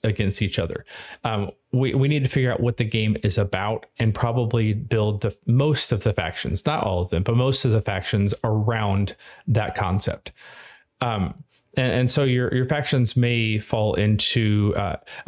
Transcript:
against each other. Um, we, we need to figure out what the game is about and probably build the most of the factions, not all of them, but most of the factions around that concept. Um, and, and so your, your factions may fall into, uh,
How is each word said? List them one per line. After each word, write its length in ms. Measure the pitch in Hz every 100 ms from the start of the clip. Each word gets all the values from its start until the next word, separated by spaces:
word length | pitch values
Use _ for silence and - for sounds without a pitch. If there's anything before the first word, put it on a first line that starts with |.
against 400 | 113 98 98 -
each 160 | 95 -
other. 260 | 82 - - - - -
Um, 280 | 120 107 98 - -
we, 220 | 127 131
we 140 | 135 139
need 160 | 151
to 40 | 131
figure 240 | 139 127
out 60 | -
what 180 | 120 117
the 80 |
game 320 | 110 110 107 104
is 160 | 101 104
about 480 | 98 92 104 113 - -
and 120 | 113
probably 640 | 104 117 120 113 117 110
build 460 | 104 - 113 107 101
the 120 | 104 - -
most 460 | 123 147 139 -
of 100 | 107
the 100 | 113
factions, 540 | - 82 - - 90 147
not 160 | 156
all 180 | 104 90
of 80 | 92
them, 120 | 85
but 140 | 101 120
most 280 | 131 131
of 60 | 123
the 120 | 107
factions 520 | - 98 - 104 101 -
around 720 | 113 110 110 113 101 98 101 - - - -
that 300 | 110 107 -
concept. 560 | 95 101 - - - - - - - - _ -
Um, 440 | 123 104 87 - - _ _ -
and, 160 | 127
and 180 | 120 127
so 140 | 151
your, 280 | 135 123 123
your 140 | 127 127
factions 500 | 151 135 135 117 123
may 440 | 120 120 110 107
fall 340 | - 113 107
into, 800 | - 107 104 - 123 107 104 104 98
uh, 200 | 98 - - -